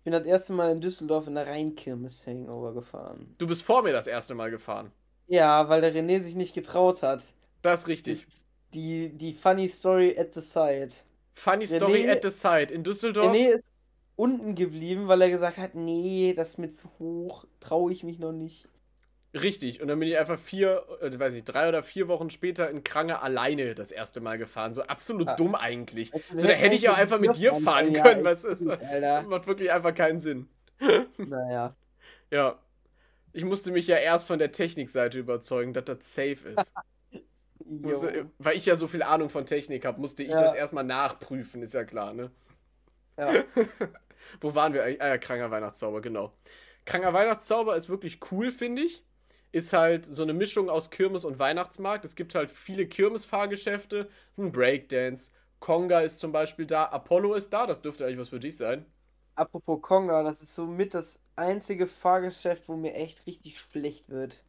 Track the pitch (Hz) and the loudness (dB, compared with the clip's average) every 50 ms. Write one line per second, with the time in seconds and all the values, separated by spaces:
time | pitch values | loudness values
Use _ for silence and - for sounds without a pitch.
0 | _ 170 165 170 156 160 180 190 185 - 190 180 170 170 165 165 160 185 180 - | _ 0 0 0 4 4 2 2 2 0 -2 0 2 2 0 0 -2 -4 -6 -6
1 | 160 151 156 156 156 151 143 147 147 139 143 151 156 156 151 151 - 139 127 120 | -2 0 0 0 0 -4 -6 -6 -6 -6 -6 -6 -6 -6 -6 -8 -10 -10 -10 -8
2 | 123 127 127 - - - 123 127 127 127 120 120 120 117 113 120 120 - - - | -10 -12 -14 -14 -12 -12 -12 -10 -10 -12 -10 -10 -10 -8 -10 -10 -12 -12 -16 -14
3 | - 92 87 - - - - _ 170 165 165 165 - - 220 254 233 185 139 117 | -14 -14 -16 -16 -20 -20 -10 _ -4 -4 -4 -6 2 4 4 4 6 4 0 0
4 | 110 - 117 120 - - 127 117 113 110 113 110 - - 107 104 107 107 _ _ | -2 -2 -6 -6 -8 -8 -10 -8 -6 -6 -8 -8 -8 -8 -8 -8 -10 -14 _ _
5 | _ _ _ _ _ - 180 175 156 151 151 151 151 147 160 160 160 165 156 160 | _ _ _ _ _ 2 4 6 6 8 8 6 6 6 4 4 4 2 2 0
6 | 160 170 185 190 180 170 170 185 180 180 - 185 175 - - 175 180 185 185 180 | 0 2 0 0 0 -4 -6 -6 -6 -6 -6 -10 -10 -4 2 4 4 4 4 2
7 | - 135 135 127 - - _ _ _ _ _ _ - 175 175 170 - 165 165 160 | 0 -2 -2 -2 -6 -18 _ _ _ _ _ _ 2 2 2 2 0 -6 -6 -6
8 | - 180 156 - - _ - - _ _ _ _ _ _ - 156 160 160 165 160 | -4 -8 -8 -8 -8 _ -20 -20 _ _ _ _ _ _ -12 -8 -6 -6 -4 -4
9 | 165 160 147 151 156 165 151 - - 190 190 190 190 180 180 - - 185 185 185 | -6 -6 -8 -10 -10 -10 -10 0 2 2 4 4 0 -4 -4 -2 2 2 4 6
10 | 180 180 180 - 170 - - 165 156 - - 170 156 147 139 139 139 127 - - | 6 4 4 2 -4 -4 -4 -12 -12 -4 0 0 2 2 2 -2 -4 -10 -14 -20
11 | - _ _ _ _ _ _ - - 196 190 208 220 190 165 165 196 196 202 220 | -20 _ _ _ _ _ _ -2 2 2 2 2 2 0 0 2 4 6 4 4
12 | 233 240 202 - - 196 196 - - 190 170 156 147 143 147 165 160 175 208 208 | 6 4 4 4 2 -2 -4 0 2 4 4 4 4 2 -4 -6 -4 -4 -4 -2
13 | - 233 208 208 208 190 196 220 247 254 226 240 - - _ _ _ _ _ _ | -4 -2 2 4 4 6 6 6 6 6 6 4 2 -8 _ _ _ _ _ _
14 | _ _ _ - 214 247 262 240 220 214 202 170 180 160 151 160 160 170 185 190 | _ _ _ 0 0 0 0 0 -4 -6 -2 -2 -2 -2 -2 -8 -6 -4 -4 -4
15 | 202 190 185 185 185 180 180 175 175 175 175 - 185 185 - 165 170 165 165 170 | 4 4 6 8 8 6 6 2 0 -2 -2 -4 -10 -8 -8 -6 -4 -4 -2 -2
16 | 175 185 190 185 185 185 185 170 165 160 - - 170 156 - - - 170 _ _ | -2 -2 0 2 2 2 2 0 -4 -6 -6 -10 -10 -10 -10 -14 -20 -20 _ _
17 | 170 165 170 170 175 180 180 - - _ _ _ - - 160 165 175 175 185 180 | -10 -8 -8 -8 -8 -10 -12 -14 -18 _ _ _ -8 -2 0 0 2 0 -2 -4
18 | - 170 170 170 165 160 165 160 160 160 160 - _ _ _ _ _ _ _ _ | -8 -12 -10 -8 -8 -8 -8 -8 -10 -12 -14 -20 _ _ _ _ _ _ _ _
19 | _ _ _ _ _ _ - 151 160 202 196 - 143 123 120 - - 143 147 156 | _ _ _ _ _ _ -8 -4 -2 -2 -2 -2 -8 -8 -8 -6 -4 -4 -2 -2
20 | 160 160 165 156 160 151 170 151 - - - 190 196 190 185 180 - - - - | 0 0 0 0 0 0 -2 -6 -6 -10 -2 0 2 2 2 0 -2 -8 -12 -8
21 | 170 139 131 123 139 131 123 120 113 - 123 135 156 - 165 156 147 - - 190 | -8 -8 -4 -2 -2 -2 -2 -4 -10 -4 0 0 2 2 2 0 -4 -6 -6 -6
22 | 190 170 180 156 165 160 - - - 180 175 180 170 151 147 147 127 - - 147 | -2 -2 -2 -2 -2 -8 -8 -6 -6 -6 -2 -2 -4 -4 -4 -8 -10 -4 -2 -2
23 | 160 165 165 - - 135 131 123 123 139 151 143 131 120 113 107 104 - 76 95 | 0 0 -2 -4 -2 -2 -2 0 0 0 0 0 -2 -4 -4 -8 -12 -12 -10 -12
24 | 110 - - 120 113 113 110 113 113 110 - 117 110 113 117 127 127 - 143 - | -12 -10 -10 -10 -8 -6 -6 -6 -8 -10 -8 -6 -6 -6 -4 -6 -6 -6 -8 -10
25 | - - 233 196 170 139 127 - 165 175 208 - 113 120 120 120 120 - - 113 | -6 -8 -4 -2 -2 -2 0 0 2 0 2 0 -2 -4 -4 -6 -10 -10 -8 -8
26 | 113 - - 160 - - - 165 170 196 175 - 135 196 214 240 214 226 196 185 | -8 -6 -8 -10 -10 -8 -4 2 4 4 6 6 6 6 6 6 6 6 6 6
27 | 202 202 226 214 208 226 233 160 190 247 277 151 156 - 151 139 151 160 156 151 | 4 4 4 4 4 4 4 6 4 4 4 6 4 4 6 6 6 4 4 10
28 | 151 240 220 - 156 175 175 170 - 226 175 - 175 160 - - - 135 143 143 | 10 10 10 10 4 2 2 2 0 -6 -4 -2 -2 -4 -4 -4 -6 -4 -4 -2
29 | 143 143 143 147 151 208 190 180 180 196 196 196 190 180 165 175 165 170 165 - | 2 2 2 0 0 -2 -4 -4 -2 -2 -2 -2 2 2 2 2 2 0 2 4
30 | 170 160 160 170 151 156 143 127 127 _ _ _ _ _ _ _ 269 277 - - | 2 2 2 0 -4 -6 -6 -6 -8 _ _ _ _ _ _ _ 4 6 6 6
31 | 254 247 _ - 202 143 139 127 127 123 123 123 120 123 127 _ _ _ _ _ | 4 0 _ -12 -10 -8 -6 -6 -4 -4 -4 -4 -4 -6 -8 _ _ _ _ _
32 | _ - - _ _ _ 147 143 143 131 - - _ _ _ _ _ _ _ _ | _ -20 -20 _ _ _ 0 2 2 0 0 -4 _ _ _ _ _ _ _ _
33 | _ _ _ _ _ _ _ 160 165 185 196 196 - 180 180 175 165 180 175 156 | _ _ _ _ _ _ _ -8 -4 -4 -4 -4 -4 -2 -2 0 2 4 2 4
34 | 131 160 170 170 170 - 180 156 156 139 - - 175 170 170 160 135 120 - 131 | 4 4 2 2 2 -2 0 0 0 -2 0 -2 -4 -4 -4 -8 -10 -4 0 0
35 | 123 120 120 131 123 123 120 117 113 - 131 123 120 127 123 131 123 - 131 120 | 0 0 -2 -6 -4 -4 -4 -6 -4 -4 -4 -4 -4 -4 -6 -8 -6 -6 -10 -12
36 | - - - - 135 143 139 135 - - 214 214 196 - _ 185 - _ _ _ | -12 -12 -6 -4 -4 -4 -4 -8 -12 -6 -4 -4 -4 -4 _ -18 -18 _ _ _
37 | _ _ - - _ _ _ _ _ _ _ _ - - 151 151 147 151 147 139 | _ _ -20 -20 _ _ _ _ _ _ _ _ -16 -16 -14 -10 -6 -4 -4 -2
38 | 165 165 - 156 151 156 _ _ 139 151 160 180 170 196 175 165 165 156 - 165 | -2 -4 -4 -4 -8 -10 _ _ -2 -2 -2 0 4 2 2 2 2 -6 -4 -4
39 | 151 - 156 156 156 143 - 151 139 - 156 147 143 - 139 123 - 131 117 120 | 2 2 2 2 2 -2 -4 -6 -4 -2 -4 -4 -2 -4 -10 -6 -4 -6 -6 -4
40 | 139 139 - - 143 147 160 160 160 160 151 135 147 143 - 143 135 127 127 131 | -8 -10 -8 -10 -6 0 4 4 4 4 4 2 -4 -4 -4 -6 -4 -2 0 0
41 | 139 139 - - - - 131 131 120 - - 120 120 107 113 127 113 101 117 113 | 0 -2 -2 -6 -12 -12 -10 -10 -10 -12 -12 -14 -14 -6 -6 -6 -6 -6 -8 -8
42 | 101 101 110 117 123 127 123 _ _ _ _ _ _ _ _ _ _ _ _ _ | -8 -8 -8 -10 -12 -12 _ _ _ _ _ _ _ _ _ _ _ _ _ _
43 | _ _ _ - 147 143 - 220 - - - 247 233 208 - - 202 - - - | _ _ _ -4 -2 2 2 2 2 2 0 0 0 0 -2 -8 -10 -10 -10 -20
44 | _ _ _ _ - - - - - 151 143 147 147 160 143 139 110 123 139 - | _ _ _ _ -20 -20 -18 -8 -8 -2 2 2 2 2 2 0 0 0 -2 -2
45 | 143 143 135 120 - - 131 120 120 113 110 107 107 104 - - - 107 104 107 | -2 -2 -2 -2 -2 -6 -6 -6 -4 -4 -4 -4 -6 -6 -8 -8 -6 -6 -6 -6
46 | 107 120 113 104 98 107 _ _ _ _ - - - _ _ _ _ - - 180 | -8 -6 -6 -6 -6 -8 _ _ _ _ -20 -20 -20 _ _ _ _ -4 -4 0
47 | 185 185 170 185 208 233 220 220 - - 220 233 226 220 190 165 165 - 180 196 | 0 2 4 4 4 4 2 -2 -2 -2 0 0 0 0 -2 -2 -4 -6 -8 -8
48 | 190 165 - _ - - 185 190 233 254 247 - 240 240 240 262 302 339 339 - | -8 -12 -12 _ -12 -8 -4 -4 -4 -4 -4 -6 -6 -6 -2 -2 -2 -4 -4 -6
49 | _ _ _ _ _ _ _ _ _ _ - 165 170 - - 170 165 165 170 165 | _ _ _ _ _ _ _ _ _ _ -6 -6 -4 0 2 4 4 4 4 0
50 | 165 - 143 143 160 156 156 170 202 208 - 214 190 185 160 160 156 - - - | -2 -10 -6 -4 -4 -2 0 -2 -2 0 0 -2 0 0 0 -2 -4 -4 -2 0
51 | 190 190 196 185 170 160 135 127 135 135 156 175 180 - - - 190 196 208 208 | 0 0 0 -2 -6 -6 -4 0 0 0 0 0 -4 -6 -8 -8 -6 -4 -4 -4
52 | - 156 - - 170 170 - 175 147 143 - - - - 190 196 185 - - - | -8 -14 -12 -12 -12 -6 -4 -4 -4 -4 -8 -18 -16 -12 -4 -4 -4 -4 0 2
53 | 196 214 226 220 - - - 202 202 202 202 202 - 214 202 208 202 _ 208 208 | 2 2 2 -2 -8 -4 -2 -2 -2 -2 -4 -6 -4 -4 -4 -6 -6 _ -8 -8
54 | 202 202 _ _ _ _ _ - 196 180 - 123 123 127 139 156 143 _ 135 127 | -8 -8 _ _ _ _ _ -6 -6 -4 2 4 4 4 4 2 -4 _ -2 -2
55 | 127 127 127 127 - - _ _ _ _ _ _ - - 160 170 180 180 175 170 | -2 -2 -6 -8 -16 -20 _ _ _ _ _ _ -2 0 0 2 4 4 4 4
56 | 160 160 160 - - 160 151 156 156 151 - - 165 147 160 156 156 - - 135 | 4 2 -4 -6 -8 -4 -2 -2 -2 -2 -4 -10 -6 -2 0 0 0 0 -2 -8
57 | - - 175 180 202 202 208 202 202 - - 208 247 214 160 - - 147 147 - | 0 2 2 4 4 2 -2 -2 -4 -2 -2 -2 0 -2 -2 -6 -6 -12 -8 -6
58 | 139 127 127 127 123 120 - 123 117 147 175 - 123 110 127 147 156 _ _ _ | -6 -6 -6 -6 -10 -10 -10 -10 -10 -10 -8 -6 -4 -4 -4 -4 -6 _ _ _
59 | _ _ _ _ _ _ _ - 165 - - 170 _ - 160 151 - - 190 190 | _ _ _ _ _ _ _ -4 -4 -2 -4 -12 _ -4 -4 -4 0 4 4 4
60 | 196 180 165 156 156 156 151 - - - - - 170 165 170 175 202 196 - 175 | 4 4 2 2 2 0 -4 -6 -12 -14 -10 -10 -8 -8 -4 -4 -4 -4 -4 -8
61 | 160 - - _ _ _ _ - 165 180 196 208 196 - 202 175 180 180 - - | -8 -8 -16 _ _ _ _ -4 -2 -2 -2 -2 -4 -8 -2 -2 -2 -4 -4 -2
62 | - 180 180 185 180 180 180 - - 180 175 170 _ - 160 160 160 156 - - | 2 2 2 2 2 -4 -8 -6 -4 -4 -4 -4 _ -12 -10 -8 -8 -8 -6 -6
63 | 156 165 - - _ - 180 _ _ 156 - - - _ _ 151 143 147 147 - | -10 -10 -10 -16 _ -16 -16 _ _ -20 -20 -20 -20 _ _ -6 -6 -6 -8 -10
64 | _ - 139 131 131 127 - - _ | _ -14 -10 -10 -10 -10 -12 -20 _